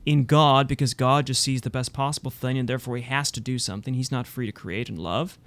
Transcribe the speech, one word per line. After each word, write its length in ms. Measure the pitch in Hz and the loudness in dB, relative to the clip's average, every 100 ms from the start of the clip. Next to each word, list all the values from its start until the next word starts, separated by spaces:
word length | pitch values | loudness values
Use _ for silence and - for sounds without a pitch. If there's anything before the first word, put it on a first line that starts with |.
| - | 2
in 200 | 147 123 | 4 6
God, 420 | 151 151 135 135 | 6 8 6 4
because 260 | 135 135 | 0 0
God 320 | - 127 143 139 | 2 4 4 2
just 140 | 123 | -2
sees 200 | - 131 | 0 -2
the 80 | 117 | -4
best 240 | 131 123 | -4 -6
possible 360 | - 139 139 135 | -4 -4 -4 -8
thing 280 | - 127 131 | -6 -2 -2
and 100 | 123 | -2
therefore 300 | 127 123 123 | -4 -4 -8
he 60 | |
has 280 | 120 135 143 | -4 -2 -2
to 80 | - | -4
do 180 | 113 123 | -4 -4
something. 360 | - 101 131 | -4 -6 -4
He's 180 | 127 127 | -4 -2
not 160 | 131 123 | -4 -4
free 180 | - 117 | -6 -6
to 60 | |
create 380 | - 92 95 120 | -6 -8 -6 -6
and 100 | 87 | -6
love. 400 | 85 101 180 - | -2 -2 -2 -8